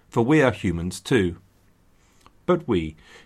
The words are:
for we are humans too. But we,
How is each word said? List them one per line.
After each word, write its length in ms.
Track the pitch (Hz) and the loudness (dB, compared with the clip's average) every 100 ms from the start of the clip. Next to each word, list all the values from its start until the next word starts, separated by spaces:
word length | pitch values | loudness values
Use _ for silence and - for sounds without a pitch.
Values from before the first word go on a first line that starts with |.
| _ | _
for 160 | 131 | -2
we 160 | 117 156 | 2 4
are 120 | 131 | 2
humans 480 | 98 101 82 87 - | 0 -4 -4 -6 -8
too. 380 | - 127 90 85 _ _ _ _ _ _ _ _ _ _ - | -2 0 0 -4 _ _ _ _ _ _ _ _ _ _ -2
But 200 | 180 139 | -2 0
we, 280 | 95 80 - - - | -2 -2 -10 -20 -20